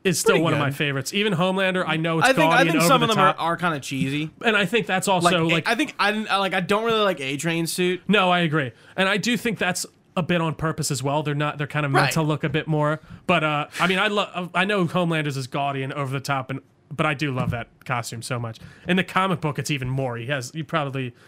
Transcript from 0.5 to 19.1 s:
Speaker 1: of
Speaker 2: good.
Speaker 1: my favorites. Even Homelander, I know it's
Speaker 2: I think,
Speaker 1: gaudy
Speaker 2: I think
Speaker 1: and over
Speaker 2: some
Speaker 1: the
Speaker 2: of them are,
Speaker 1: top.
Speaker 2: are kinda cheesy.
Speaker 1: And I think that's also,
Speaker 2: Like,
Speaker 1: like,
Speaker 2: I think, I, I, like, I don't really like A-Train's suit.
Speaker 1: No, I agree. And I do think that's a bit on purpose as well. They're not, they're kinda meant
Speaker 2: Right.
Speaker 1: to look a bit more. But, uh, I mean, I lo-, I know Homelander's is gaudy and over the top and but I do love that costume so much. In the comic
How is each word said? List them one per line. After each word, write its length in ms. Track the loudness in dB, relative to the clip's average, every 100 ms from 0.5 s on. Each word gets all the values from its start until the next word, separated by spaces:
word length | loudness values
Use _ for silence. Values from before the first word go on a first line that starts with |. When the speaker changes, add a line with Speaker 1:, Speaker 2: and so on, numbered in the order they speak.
Speaker 1:
of 60 | 2
Speaker 2:
good. 40 |
Speaker 1:
my 80 | 0
favorites. 420 | 0 -2 -2 -2
Even 200 | -2 0
Homelander, 500 | 0 0 0 0 0 0
I 120 | 0
know 220 | 0 2
it's 100 | 4
Speaker 2:
I 40 |
think, 180 | 4 4
Speaker 1:
gaudy 40 | 6
Speaker 2:
I 40 |
think 60 | 4 4
Speaker 1:
and 20 |
over 80 | 4
Speaker 2:
some 140 | 4
Speaker 1:
the 40 | 4
Speaker 2:
of 20 | 4
them 40 |
are, 140 | 4
Speaker 1:
top. 80 | 2
Speaker 2:
are 140 | -2 0
kinda 220 | -2 -2
cheesy. 500 | -4 -4 -2 -2 -6 -2 0
Speaker 1:
And 100 | 2
I 100 | 2
think 220 | 0 0
that's 220 | 0 2
also, 340 | 4 4 4
Speaker 2:
Like, 80 | 2
Speaker 1:
like, 140 | 0 0
Speaker 2:
I 80 | 0
think, 180 | -2 0
I, 260 | 0 0 0
I, 80 | 0
like, 160 | 0
I 80 | -2
don't 240 | 0 0 2
really 160 | 2
like 180 | 2 0
A-Train's 540 | -4 -4 -2 -2 -2
suit. 280 | 0 0 0 2
Speaker 1:
No, 220 | 2 4
I 80 | 4
agree. 320 | 2 0 -2 -8 -8 -2
And 140 | 0
I 80 | 0
do 180 | 0 0
think 220 | -2 -2
that's 260 | -2 -2 -8 _ _ -4
a 80 |
bit 160 | 0 0
on 160 | 0 -2
purpose 340 | -4 -4 -4
as 140 | -4
well. 180 | -2 -2
They're 140 | -2 -2
not, 220 | -2 -4
they're 100 | -4
kinda 220 | -2 0
meant 140 | 2 2
Speaker 2:
Right. 80 |
Speaker 1:
to 80 | 2
look 240 | 0 0 -2
a 40 |
bit 160 | -2 0
more. 360 | 0 0 -2 -6 -8 0
But, 160 | 2
uh, 240 | 2 0 -4 -2
I 100 | 0
mean, 120 | 2
I 80 | 2
lo-, 420 | 0 -2 -4 -4 0
I 80 |
know 220 | 0 2 0
Homelander's 500 | 0 0 0 -2 -4
is 120 | -4
gaudy 360 | -4 -2 -2
and 80 | -6
over 220 | -6 -4
the 80 | -4
top 280 | -2 -4 -4
and 120 | -10 -12 _ _
but 140 | -2 -2
I 80 |
do 180 | 0 -2
love 200 | -2 -2
that 160 | -4 -8 _ -6
costume 360 | -6 -4 -10
so 180 | -6 -6
much. 180 | -6 -10 -18 -10 -2
In 100 | 0
the 60 |
comic 380 | 0